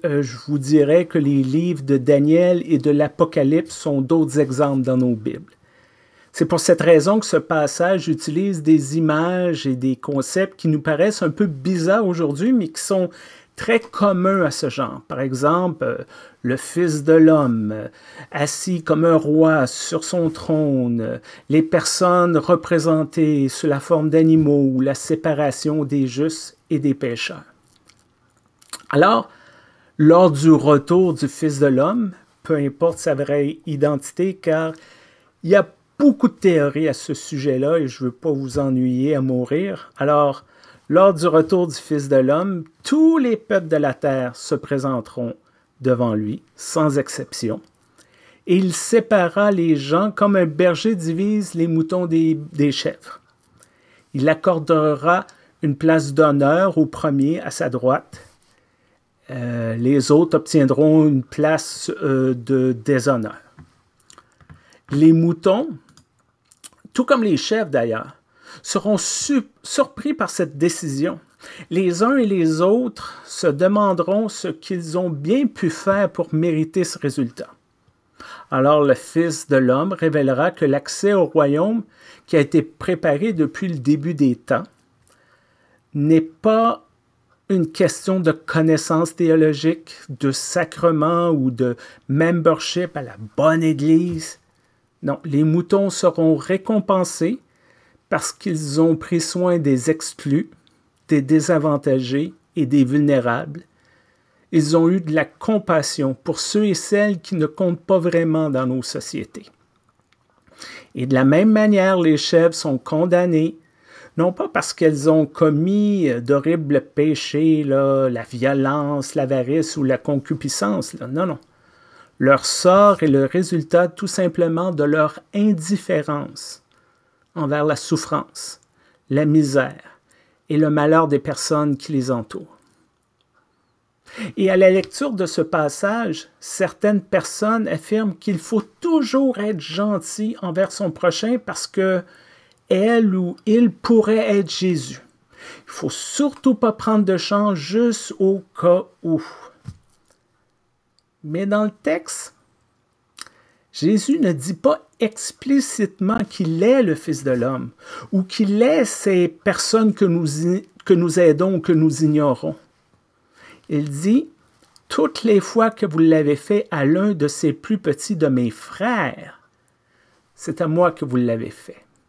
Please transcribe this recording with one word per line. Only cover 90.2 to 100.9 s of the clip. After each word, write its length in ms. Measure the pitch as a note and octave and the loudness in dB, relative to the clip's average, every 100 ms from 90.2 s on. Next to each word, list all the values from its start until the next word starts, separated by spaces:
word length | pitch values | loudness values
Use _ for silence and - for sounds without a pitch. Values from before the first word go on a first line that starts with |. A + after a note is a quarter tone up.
| C#3 | -4
sacrement 960 | C3+ - F3 D#3+ - E3+ D#3+ D#3 E3+ F3 | -4 -6 -4 -4 0 0 2 0 0 0
ou 220 | D3+ C3 | 0 -2
de 240 | A#2+ B2 A#2+ - - - | -2 -4 -4 -12 -20 -4
membership 880 | C#3 E3 F3 D#3+ - - F3 F3+ D3 | 0 2 2 0 0 -4 -6 -6 -10
à 60 | |
la 160 | A#2+ G2+ G#2+ - | -14 -16 -10 0
bonne 260 | D#3 E3 | 2 2
église. 800 | D#3+ C#3+ D3+ E3 F3+ E3 D#3+ - _ _ _ _ _ _ | 0 0 2 2 2 -6 -10 -18 _ _ _ _ _ _
Non, 160 | C#3+ C#3 D#3+ | -8 -6 -4
les 180 | C#3+ | 0
moutons 460 | D#3 E3 E3+ G3 G3 | 2 0 0 0 0
seront 480 | - F3+ E3 D#3+ D3 | 0 0 2 2 2
récompensés 1000 | - F#3+ F#3+ G#3+ G#3 F#3+ E3+ - E3 B3+ _ _ _ _ _ _ _ | 0 -4 0 -2 0 0 -2 -2 -4 -4 _ _ _ _ _ _ _
parce 220 | - - | -6 -6
qu'ils 480 | - G#3 D#3 D3+ C#3+ | -8 -6 -6 -4 0
ont 160 | E3 D#3+ | 2 0
pris 240 | - E3+ | -2 -4
soin 400 | E3 F3+ F3+ F3 | -2 -2 0 0
des 320 | C#3+ C3 B2 | 0 0 0
exclus, 580 | D#3+ - - C#3+ D3 - _ _ _ _ | -4 -6 -10 -2 -2 -2 _ _ _ _